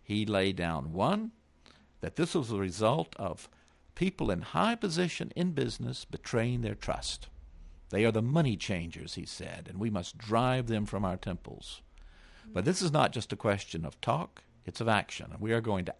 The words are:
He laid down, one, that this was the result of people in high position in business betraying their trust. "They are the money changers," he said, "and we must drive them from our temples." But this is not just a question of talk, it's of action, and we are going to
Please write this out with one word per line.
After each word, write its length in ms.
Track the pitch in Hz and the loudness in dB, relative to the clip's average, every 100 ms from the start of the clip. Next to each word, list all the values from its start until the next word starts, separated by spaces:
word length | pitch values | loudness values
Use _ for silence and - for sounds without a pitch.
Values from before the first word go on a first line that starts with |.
He 240 | - 104 | -2 0
laid 300 | 107 101 98 | 2 4 4
down, 380 | 92 85 80 69 | 2 0 -2 -2
one, 400 | 82 117 202 220 - _ _ - - _ - | 0 2 2 -2 -10 _ _ -20 -20 _ -10
that 140 | 85 | -6
this 220 | - 170 185 | 0 0 0
was 140 | 117 | 0
the 100 | 104 | 0
result 560 | 95 85 110 147 165 - | -2 2 4 4 0 -4
of 320 | 98 80 - - _ _ - - | -6 -6 -10 -20 _ _ -18 -2
people 340 | 185 - - | -2 2 0
in 120 | 101 | 0
high 340 | - 156 202 233 | 0 2 2 2
position 560 | 208 160 180 - - | 0 0 0 -2 -6
in 200 | - 180 | -2 -2
business 500 | 147 123 - 120 127 | 0 -2 -2 -6 -6
betraying 560 | - - - 120 117 123 | -8 -10 -2 0 2 0
their 160 | 113 107 | -2 -4
trust. 500 | - - - - - - - - - - - | -4 -4 -4 -8 -10 -18 -18 -18 -18 -18 -4
"They 140 | 95 | 2
are 80 | 113 | 4
the 100 | 110 | 4
money 340 | 113 156 143 101 | 4 4 4 2
changers," 580 | - 92 85 85 85 | 0 -2 -4 -8 -10
he 120 | - - | -10 -10
said, 400 | - 87 85 85 | -10 -10 -10 -10
"and 120 | 92 | -4
we 100 | 113 | -2
must 260 | 104 90 - | -2 -4 -8
drive 520 | 110 113 127 127 117 | 0 4 4 2 2
them 180 | 113 104 | 0 0
from 180 | 101 | 0
our 120 | 101 90 | 0 -2
temples." 680 | - 87 - - - - - - - - - - - | -4 -6 -8 -14 -14 -16 -18 -20 -20 -20 -20 -20 -6
But 120 | 92 | 0
this 160 | 101 185 | 2 2
is 120 | 180 | 4
not 180 | 151 127 | 6 4
just 220 | - - | 2 -4
a 40 | 101 | 0
question 480 | 113 101 - 90 | 2 2 0 -6
of 160 | 78 - | -6 -4
talk, 440 | - 131 175 - - - | 0 0 -2 -10 -20 -18
it's 160 | - - | -12 -4
of 60 | 113 | 2
action, 460 | 107 - - 73 | 2 2 -6 -10
and 80 | 82 | -4
we 120 | 107 | 0
are 80 | 117 | 2
going 240 | 113 98 87 | 2 0 0
to 80 | - | -4